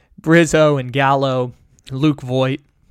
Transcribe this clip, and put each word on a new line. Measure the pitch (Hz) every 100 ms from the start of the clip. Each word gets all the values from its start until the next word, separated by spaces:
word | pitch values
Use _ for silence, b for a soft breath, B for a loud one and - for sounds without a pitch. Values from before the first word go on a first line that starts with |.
| b -
Rizzo | 160 170 165 160 151 139
and | 127
Gallo, | 135 135 139 135 127 127 - _ _ -
Luke | 131 151 143
Voit, | 127 131 131 139 _ _ _